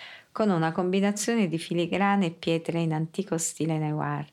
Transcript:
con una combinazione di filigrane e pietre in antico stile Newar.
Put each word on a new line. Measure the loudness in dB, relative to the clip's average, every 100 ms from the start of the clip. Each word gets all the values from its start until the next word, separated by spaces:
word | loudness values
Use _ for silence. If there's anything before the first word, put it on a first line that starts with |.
| -18 -20 -8
con | 0 2
una | 4 2
combinazione | 0 0 2 2 0 0 2 2
di | -2
filigrane | -2 -2 0 2 2 4 2
e |
pietre | 0 0 0 0 -2
in | 0
antico | 0 -2 -4 -4 -2
stile | -2 -2 -2 0
Newar. | 0 -2 -2 -4 -8